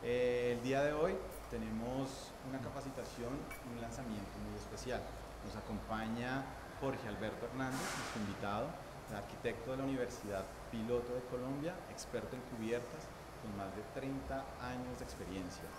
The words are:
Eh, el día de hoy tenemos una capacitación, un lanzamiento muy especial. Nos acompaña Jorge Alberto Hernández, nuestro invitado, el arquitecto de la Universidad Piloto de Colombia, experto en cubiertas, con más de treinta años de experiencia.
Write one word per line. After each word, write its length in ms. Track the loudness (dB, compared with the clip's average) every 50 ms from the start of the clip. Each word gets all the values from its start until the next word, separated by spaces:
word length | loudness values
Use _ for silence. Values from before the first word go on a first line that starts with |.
| 2
Eh, 540 | 4 4 6 6 6 6 6 6 4 4 4
el 60 | 4
día 160 | 4 6 6 6
de 100 | 6 6
hoy 220 | 6 6 6 6 2 0 -4 -6 -6 -6
tenemos 880 | -2 -2 0 0 2 0 0 2 2 2 2 2 0 -2 -6 -8 -8 -8 -8 -6 -4
una 80 | -2 0
capacitación, 800 | -2 -2 -2 -2 -4 -4 -4 -4 -4 -4 -4 -2 -2 0 0 -2 -2 -4 -6 -6 -6 -6
un 100 | -4 -4
lanzamiento 540 | -2 -2 -2 -4 -2 -2 -2 -2 -2 -4 -4 -4 -4 -2
muy 80 | -2 -4
especial. 400 | -4 -4 -4 -4 0 0 0 0 0 -2 -6 -6 -8 -8 -8 -6 -6
Nos 80 | -4 -4
acompaña 880 | -4 -2 0 -2 -2 0 0 0 0 2 2 2 2 2 2 2 2 0 -2 -4 -6 -8 -8 -4 0
Jorge 260 | 0 2 2 2 0
Alberto 400 | -2 0 0 0 0 0 0 -2
Hernández, 320 | -2 0 0 2 2 2 2
nuestro 400 | 2 0 0 0 0 0 0 0 2
invitado, 400 | 2 0 0 2 2 4 4 2 2 0 -4 -6 -8 -8 -8 -6 -4
el 60 | -4 -4 -4
arquitecto 480 | -4 -6 0 0 0 0 0 -2 -2
de 60 | 0
la 80 | 2 2
Universidad 580 | 2 4 2 2 0 0 -4 -2 0 0 0 0 -2 -6 -8 -8 -4 -2
Piloto 420 | 0 2 4 4 4 4 2 0
de 80 | 0 0 0
Colombia, 480 | -2 0 0 0 0 0 0 0 -2 -2 -6 -6 -6
experto 400 | -6 -6 -2 -2 -2 0 0 -4
en 80 | -4 -4 -4
cubiertas, 560 | -4 0 2 2 2 2 2 -2 -6 -6 -8 -8 -10 -10 -10 -10 -10 -8 -4
con 80 | -4 -2
más 160 | 0 -2 -2 -2 -4
de 40 | -6 -4 -4
treinta 480 | -2 0 0 0 0 0 0 0 0 -2 -2 -6 -4
años 400 | -4 -2 -2 -2 -2 -2 -2 -4
de 60 | -4
experiencia. 640 | -6 -4 -4 -4 -2 0 0 0 -2 -4 -6 -6 -6 -8